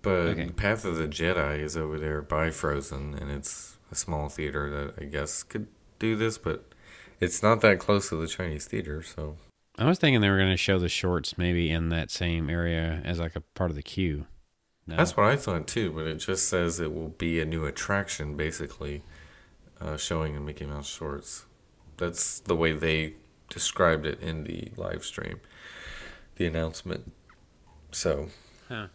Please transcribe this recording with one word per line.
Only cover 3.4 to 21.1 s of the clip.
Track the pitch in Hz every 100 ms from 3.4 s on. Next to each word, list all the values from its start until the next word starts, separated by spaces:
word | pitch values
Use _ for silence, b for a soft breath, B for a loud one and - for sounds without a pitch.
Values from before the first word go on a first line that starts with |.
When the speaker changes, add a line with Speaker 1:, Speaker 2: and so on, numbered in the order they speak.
| - - - - -
Speaker 1:
a |
small | - - 76 73
theater | - 73 73 71
that | 73 71 -
I | 71
guess | 73 73 -
could | - 107 107 _ - _
do | 113
this, | 107 113 107
but | - - - B B B B B
it's | 90 -
not | 107 113
that | 110 95
close | - 101 -
to | 80
the | 80
Chinese | - 90 73 -
theater, | - 78 76
so. | - - 76 76 - _ _ -
Speaker 2:
I | 120
was | 180
thinking | 156 123
they | 101
were | 98
gonna | 95 90
show | - 95
the | 87
shorts | - 92 87 - -
maybe | 87 87 82
in | 82 82
that | 82 -
same | - 87 82 73
area | 85 85 82 82 78
as, | 76 87
like, | 82 82
a |
part | - - 90
of | 73
the |
queue. | - - 90 73 - - _ _ _ _ -
No? | 82
Speaker 1:
That's | 170 -
what | 101
I | 139
thought | - 85 76
too, | 117 98
but | 78 78
it | 78
just | - 95 -
says | 92 85 82
it | 80
will | 76 80
be | - 85 82
a | 78
new | 80
attraction, | 73 - - 101 95 - 73 73
basically, | 78 - 73 - 71 73 - B B B B B - -
uh, | 78 76
showing | - 82 78
the | 73
Mickey | 73 73 76
Mouse | 73 71
shorts. | - 78